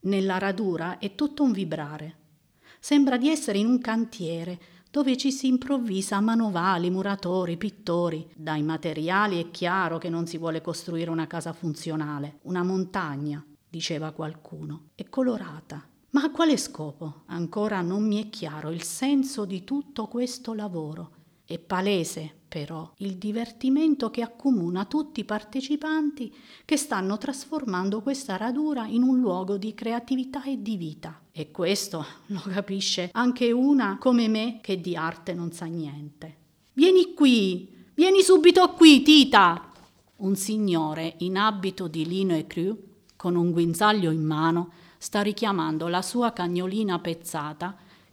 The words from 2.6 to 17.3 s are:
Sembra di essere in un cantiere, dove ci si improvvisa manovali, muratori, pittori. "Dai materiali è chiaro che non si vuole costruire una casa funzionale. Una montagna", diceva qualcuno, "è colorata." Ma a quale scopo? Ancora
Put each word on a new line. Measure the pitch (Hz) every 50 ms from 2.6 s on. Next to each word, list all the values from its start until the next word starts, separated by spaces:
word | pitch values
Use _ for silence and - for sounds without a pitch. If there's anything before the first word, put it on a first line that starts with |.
| _ - - _
Sembra | - - 294 294 277 262 254
di | 247 240 294
essere | - - - - 202 196
in | 208 226
un | 254 247
cantiere, | 247 233 226 226 233 226 - - 185 160 165 165 165 180 180 175 - - - - _ _
dove | _ 285 294 269 254 254
ci | - 277
si | 262 269 - 262
improvvisa | 254 247 254 262 285 269 240 226 190 190 196 - 214 196
manovali, | 208 220 226 226 233 214 190 170 170 190 190 175 170 180
muratori, | 180 185 190 202 202 196 - 175 180 190 180 175 170 170
pittori. | 214 208 196 - - - 170 175 175 170 160 156 165 - -
"Dai | - 156 156 156 151 151
materiali | 156 160 156 - 175 156 - 151 165 180 196 208 214 190 170
è | 165 170
chiaro | - - 185 175 180 190 185 165 165 165
che | - 180
non | 165 165 170
si | 165 170 160
vuole | 165 165 160 160
costruire | 160 - 165 - - - 170 165 165 165
una | 165 165 160 151
casa | - 170 156 170 160
funzionale. | - - 165 147 - - 165 160 156 151 147 151 143 143 147 147 - _
Una | 180 180 180 175
montagna", | 180 190 190 185 175 - 202 180 156 143 139 143 151 147 147 151 _ - _ _ _
diceva | - 165 165 - 170 147 156 156
qualcuno, | 151 - 156 156 160 - _ - - 151 156 151 147 165 - _ _
"è | - 196
colorata." | - - - 262 254 233 208 196 170 147 156 - _ - 147 - _ _ _ _ _
Ma | - 285 269
a | 311
quale | 294 - 339 320 294 202
scopo? | - - - - 156 151 147 - 170 156 147 - _
Ancora | -